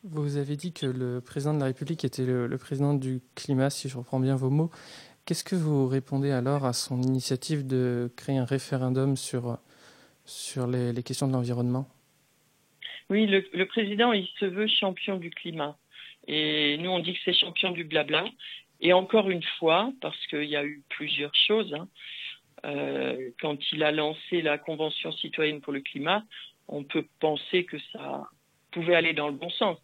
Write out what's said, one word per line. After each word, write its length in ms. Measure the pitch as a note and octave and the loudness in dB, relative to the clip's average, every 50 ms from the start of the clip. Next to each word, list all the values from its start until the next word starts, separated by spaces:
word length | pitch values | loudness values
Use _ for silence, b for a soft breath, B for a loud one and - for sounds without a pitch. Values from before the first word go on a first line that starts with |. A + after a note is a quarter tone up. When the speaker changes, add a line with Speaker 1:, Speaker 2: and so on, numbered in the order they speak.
| _ | _
Speaker 1:
Vous 320 | G3+ D#3+ D3+ D3 C#3+ C#3+ | -8 -4 -2 -2 0 0
avez 200 | C#3+ C#3 C#3 D3 | -2 -2 -2 -4
dit 160 | C#3+ - F3+ E3 | -4 -4 -8 -6
que 140 | - - | -4 -2
le 340 | C3+ B2+ B2+ B2+ B2 B2 B2+ | -2 -2 0 -2 -2 -2 -4
président 340 | B2+ - - D3 C#3 D3+ D3+ | -6 -6 -6 -2 0 2 2
de 60 | D3+ | 2
la 60 | C#3 | 2
République 380 | C3 B2+ - D3 C3+ E3 D#3+ - | 0 0 -2 -4 -6 -4 -2 -2
était 220 | C3 - - B2+ | -4 -2 0 0
le, 220 | B2+ B2+ B2 A#2+ A#2+ | 2 2 2 0 0
le 100 | - C3 | -2 -4
président 360 | - - C#3+ C3+ C#3+ C#3+ D3 | -4 -6 -2 2 2 4 2
du 260 | C#3+ C3 C3 C3 B2+ - _ _ | 2 0 -2 -4 -4 -6 _ _
climat, 340 | - - - C#3+ C3 C3 C#3 | -14 -2 0 2 4 4 2
si 180 | C#3 - - C3+ | 2 -2 -8 -8
je 80 | B2+ | -8
reprends 240 | B2+ A#2+ - - C3 | -8 -8 -2 0 2
bien 140 | C3 C3 C3+ | 2 4 2
vos 160 | C3 C3 C3 | 2 2 2
mots. 200 | C3+ D3 D#3+ E3+ B B B B B B B B B B _ | 4 4 2 0 B B B B B B B B B B _
Qu'est-ce 200 | - E3+ - - | -4 -4 -4 -2
que 100 | - - | -2 -2
vous 320 | F#3 D#3+ D#3 D3+ C#3 C3+ | 0 2 2 4 4 4
répondez 460 | B2+ C3 C3+ C3 - C#3+ C3+ C#3 C#3+ C#3 | 4 2 0 0 0 -2 0 2 2 2
alors 320 | B2+ A#2+ C3 C#3+ D3 C3+ | 2 2 2 2 2 2
à 80 | B2+ B2 | 0 0
son 280 | - - - C#3 B2 | 0 -2 -2 -2 0
initiative 640 | B2+ B2+ C3 C3 B2 - C3+ B2+ - - D#3 D3 C#3 | 2 2 2 2 2 0 -2 -2 0 -2 -2 -2 0
de 460 | C3 C3 B2+ B2+ B2 B2 A#2+ A#2+ A#2+ A#2+ | 0 0 2 2 2 2 0 -2 -4 -6
créer 200 | - - - C#3 | -8 -4 -2 0
un 80 | C3+ B2+ | 0 2
référendum 720 | A#2+ C3+ C3+ - - - C3 B2+ B2+ B2+ C3 C3+ C#3 C#3 | 2 0 -2 -2 -2 -2 0 0 2 2 2 2 2 0
sur, 420 | B2+ - - - B2+ A#2+ B2 A#2 - _ b b b b b b b b b b b _ | 0 -2 -4 -4 -4 -2 -2 -6 -6 _ b b b b b b b b b b b _
sur 420 | - - - - - - C#3 B2+ | -18 -14 -12 -12 -8 -4 -4 -2
les, 260 | A#2+ B2 B2+ B2 A#2+ A#2+ | 0 0 0 0 0 -2
les 100 | A#2+ B2 | -4 -4
questions 240 | - C3 - C#3+ C3+ | -4 -4 0 0 2
de 40 | C3 | 2
l'environnement ? 560 | B2+ A#2+ A#2+ B2 A#2+ A#2+ B2 B2 B2+ C3+ - _ _ _ _ _ _ _ _ _ _ _ _ _ _ _ _ _ _ B B B B B _ | 2 0 0 0 0 0 0 0 0 -2 -6 _ _ _ _ _ _ _ _ _ _ _ _ _ _ _ _ _ _ B B B B B _
Speaker 2:
Oui, 180 | F#3+ G#3 A3 | 2 4 4
le, 200 | G#3 F#3+ F#3+ F#3 - - | 6 4 4 2 2 -2
le 140 | F3 F#3+ | -2 -2
président, 460 | F#3+ - A3+ A3 G3 G#3 G3+ A#3 B3 A#3 | 0 0 0 0 0 2 4 4 4 4
il 140 | G3+ F#3 - - - | 2 0 -2 -4 -2
se 40 | G#3 | -2
veut 220 | F#3+ F3 G3 G#3+ | -2 0 0 0
champion 500 | G#3+ G#3+ - - G3 F#3 - - - G3 | 2 2 2 2 0 -2 -2 -4 -4 -4
du 140 | F#3 E3+ E3+ | -4 -4 -8
climat. 480 | E3 - - F3+ E3 D#3+ D3 C#3+ D3 _ _ B B B B B B B - | -12 -10 -10 -8 -4 -4 -4 -4 -6 _ _ B B B B B B B -8
Et 500 | - D3 D3+ D#3 D#3 D3+ D3+ D3+ D3 D3 D3+ | -2 0 0 2 2 2 2 2 2 2 0
nous, 120 | E3+ F#3 | 0 0
on 80 | F#3 F3 | 0 0
dit 160 | E3 E3+ F3+ | 0 -2 -6
que 60 | - - | -4 -2
c'est 100 | - F3 | 2 4
champion 360 | - - F3 E3+ - - F#3+ | 4 2 2 0 -2 0 0
du 140 | F3 E3 E3+ | 0 -4 -6
blabla. 400 | D3+ D#3 D#3 D3 C#3 D3+ D#3 F3 A3+ - B B B B B B B _ _ | 0 2 2 2 4 2 0 0 0 -8 B B B B B B B _ _
Et 120 | - E3 F3+ | 6 8 8
encore 380 | F3+ F#3 F#3+ - A3 G3+ G3 | 8 6 6 4 4 6 6
une 120 | F#3 F3 E3 - - - | 2 0 -2 -4 -6 0
fois, 320 | F3 D#3+ D#3+ F3 G#3 B3+ C4+ - | 4 4 6 6 4 2 -2 -6
parce 260 | - D#3 D3+ - - | -8 -8 -8 -8 -8
qu'il 180 | - - D3 D3 | -4 -2 -2 -2
y 120 | D3 D3 | 0 0
a 80 | D3 C#3+ | -2 -2
eu 180 | D3 D3+ D3 C#3 _ | -2 -6 -8 -12 _
plusieurs 460 | - - D3 D3+ - C#3 C#3+ D3 - | -8 -8 -4 -4 -2 -2 -2 2 4
choses, 380 | - - - G#3 A3 G#3+ F3+ C#3+ | 4 4 6 4 2 2 0 -4
hein, 140 | D3+ E3 G3+ B B B B B B B B B B B _ _ - - | -8 -8 -10 B B B B B B B B B B B _ _ -10 -8
euh, 680 | D3+ C#3+ C#3+ C#3+ C#3 C#3 C3+ C3+ C3 B2+ B2 C3 B2 A#2+ - | -6 -4 -2 -2 -2 -2 -2 0 -2 -2 -4 -6 -8 -10 -4
quand 180 | - D#3 D3 C#3+ - - | -4 -2 -2 -2 -2 -4
il 140 | - D3+ D#3 | 0 2 2
a 80 | D3+ D3+ | 2 4
lancé 500 | D#3 D3+ D3+ D#3 D#3 - - - F3 D#3+ | 2 0 0 -2 -4 -6 -2 0 2 2
la 160 | D3+ D3 D3 | 2 0 0
Convention 540 | - - D#3+ D3 D#3 D#3 D3 - - E3 D#3 | -2 -6 -4 -2 -2 -2 -2 -2 -4 -6 -4
citoyenne 480 | - - D3+ - - D#3+ D3+ D3+ D3 | -6 -6 -6 -2 0 0 0 0 -2
pour 120 | C#3+ - C#3+ | -6 -6 -6
le 80 | C#3 | -4
climat, 440 | C#3 - - C#3+ C#3 D3+ F#3 G#3 A3 B B B B B B _ _ | -6 -6 -8 -4 0 0 0 0 0 B B B B B B _ _
on 160 | - - D3 C#3+ | -10 -8 -8 -8
peut 240 | C#3 - D#3+ D#3 - _ _ | -4 -4 -4 -4 -4 _ _
penser 440 | - D#3 D3+ D3 - - - F#3 F3+ | 0 0 0 0 -4 -2 0 0 0
que 120 | F3+ - D3+ - - - | 0 -8 -12 -12 -12 -14
ça 360 | - C#3 C#3+ C#3 C#3 C#3+ - _ _ _ _ _ _ _ _ - | -12 -10 -8 -8 -8 -10 -12 _ _ _ _ _ _ _ _ -6
pouvait 240 | F3 E3 E3 F3 | -4 2 4 4
aller 160 | E3+ E3 E3 D#3+ | 4 4 4 0
dans 160 | D#3 D3 D3 | 0 -2 -2
le 60 | C#3+ | -2
bon 160 | C#3 E3 F3 | -4 -6 -6
sens. 280 | - - B3 G3+ E3+ - | -2 0 0 0 0 -2